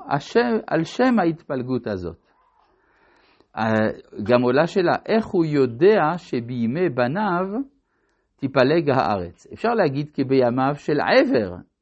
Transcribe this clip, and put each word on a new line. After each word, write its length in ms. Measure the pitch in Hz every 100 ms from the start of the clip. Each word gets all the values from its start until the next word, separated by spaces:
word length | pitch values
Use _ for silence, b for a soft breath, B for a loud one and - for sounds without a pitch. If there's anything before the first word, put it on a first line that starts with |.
| -
אשר, 500 | 147 - 226 240 226 -
על 180 | 170
שם 340 | 160 - 254 226
ההתפלגות 680 | 170 160 - 135 127 123 117
הזאת. 360 | 95 87 - b b b b b b b b b b b b b -
אה, 320 | 110 110 110 - - -
גם 200 | 104 123
עולה 240 | 123 131 165
שאלה, 260 | 202 170 120 -
איך 200 | 220 220
הוא 180 | 185
יודע 680 | 165 147 127 117 185 214 156 175
שבימי 720 | - 127 117 127 117 147 180
בניו 580 | 127 123 185 214 175 190 214 277 _ _ _ _ _ _ _
תפלג 540 | 135 135 127 170 143
הארץ? 560 | 131 87 101 87 - -
אפשר 220 | - 220
להגיד 360 | 233 165 135 147
כי 140 | -
בימיו 500 | 127 135 120 127 139
של 260 | 147 - 147
עבר 540 | 90 233 277 135 95 90 - _